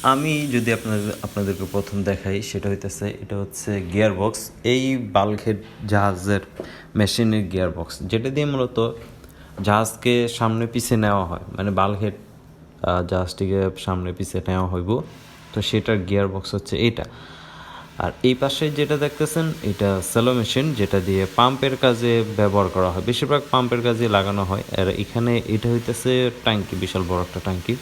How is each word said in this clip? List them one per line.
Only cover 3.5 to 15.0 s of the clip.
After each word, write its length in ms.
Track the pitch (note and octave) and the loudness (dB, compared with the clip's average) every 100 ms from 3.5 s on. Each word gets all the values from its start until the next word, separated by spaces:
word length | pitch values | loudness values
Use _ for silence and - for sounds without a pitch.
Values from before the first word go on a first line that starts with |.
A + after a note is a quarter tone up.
| - - G2+ F2+ | -8 -4 -4 -2
গিয়ারবক্স। 580 | F#2+ G#2+ F#2 G#2 A2 - - | 2 2 2 -2 -2 -12 -6
এই 340 | A#2 B2+ C3 C3 | 0 2 2 -2
বাল্কহেড 600 | A2 G2+ G2+ G#2 - G#2 - - G#2 | 0 2 2 0 -2 -2 -4 -12 0
জাহাজের 520 | G#2 G2+ F2+ F#2+ G2+ - - - - - - | 2 2 0 0 0 -2 -14 -14 -14 -6 0
মেশিনের 520 | G2+ - A2+ A2 F#2+ | 2 4 2 2 0
গিয়ারবক্স, 500 | F#2 F2+ F2 E2+ - | 0 -2 -2 -8 -8
যেটা 280 | F#2+ A2+ B2+ | -2 -2 -2
দিয়ে 160 | C3+ D3 | -2 -2
মূলত 460 | C#3 B2 - A2+ - - - - - - - | 0 0 0 -2 -4 -16 -20 -20 -20 -20 -4
জাহাজকে 640 | G2 G#2 A2 - B2 A#2+ A#2+ | 2 4 2 -2 2 2 2
সামনে 400 | - A2+ A2 A#2 | 0 0 0 -2
পিছে 300 | A#2+ A2+ A#2 | -2 0 2
নেওয়া 280 | G#2+ G2+ F2+ | 4 2 0
হয়, 140 | F2 F#2+ - | -4 -8 -6
মানে 140 | G2+ | -2
বাল্কহেড, 420 | F#2+ G2 G2+ G#2+ | 2 2 0 -4
আহ, 920 | - - - - - - - - F2+ F2 | -4 -16 -20 -20 -20 -20 -6 0 0 0
জাহাজটিকে 600 | F#2 F#2 - G2 G2 F#2+ F#2 | 0 -2 -2 0 2 0 -2
সামনে 360 | - F#2 F2+ | -4 -2 -2
পিছে 280 | F2+ F#2+ F#2+ F2+ | -6 -6 -4 -2
নেওয়া 200 | F#2 F#2 | 0 0
হইব, 340 | F2+ F2+ A#2+ | -2 0 -2